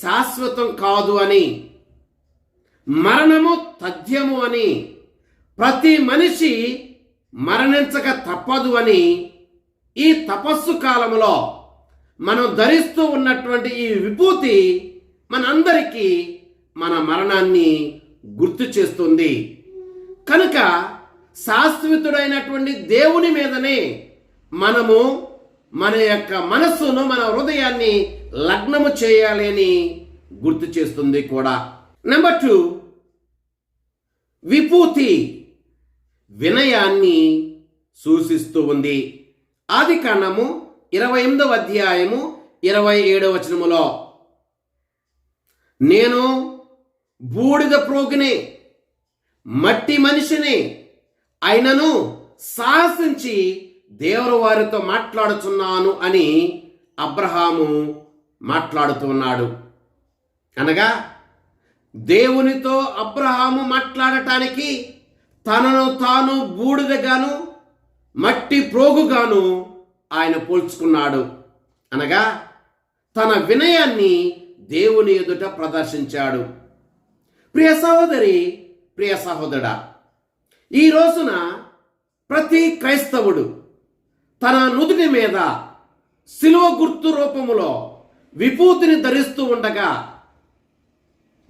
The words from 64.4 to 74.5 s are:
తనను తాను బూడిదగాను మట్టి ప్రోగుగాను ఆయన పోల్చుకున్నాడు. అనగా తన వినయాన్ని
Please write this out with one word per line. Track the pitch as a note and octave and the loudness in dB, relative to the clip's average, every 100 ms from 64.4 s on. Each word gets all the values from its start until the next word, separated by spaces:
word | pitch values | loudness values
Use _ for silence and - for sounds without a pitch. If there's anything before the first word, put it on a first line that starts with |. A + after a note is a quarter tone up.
| C4 B3+ D4 B3+ - - _ _ _ _ - | -2 -6 -8 -8 -10 -20 _ _ _ _ -2
తనను | A3+ C4 C4 C4 C4 | 2 2 2 0 0
తాను | B3 C4 C4 C4+ G#3+ | 0 2 2 -2 -4
బూడిదగాను | F3+ B3+ C#4+ C#4 C4 C4 C4 C#4 C#4+ E4+ - _ _ _ _ _ B2 | -4 -2 0 0 -2 0 -2 -2 -6 -10 -18 _ _ _ _ _ -4
మట్టి | G3 B3 - C#4 | -2 -2 0 -2
ప్రోగుగాను | - A3+ C#4+ C#4+ D4 A#3+ A#3 G3+ F#3 F#3 F#3 - _ _ - | 0 2 4 4 2 2 2 2 2 -2 -8 -18 _ _ -10
ఆయన | D#3 E3 D#3+ | -4 -2 -2
పోల్చుకున్నాడు. | E3 F3+ E3 - E3 D3+ C#3+ C3+ A#2 - - _ _ _ - | -2 -2 -2 -4 0 0 0 -2 -6 -10 -20 _ _ _ -10
అనగా | C3+ C#3+ F#3+ A3 A3 - _ _ _ _ _ _ A3+ | -6 -2 0 0 -4 -14 _ _ _ _ _ _ -2
తన | A3 G3+ | 2 2
వినయాన్ని | E3 B3 E4+ E4 C#4 A3 F#3+ F3 F3+ - - | 2 2 4 2 2 2 2 2 0 -6 -18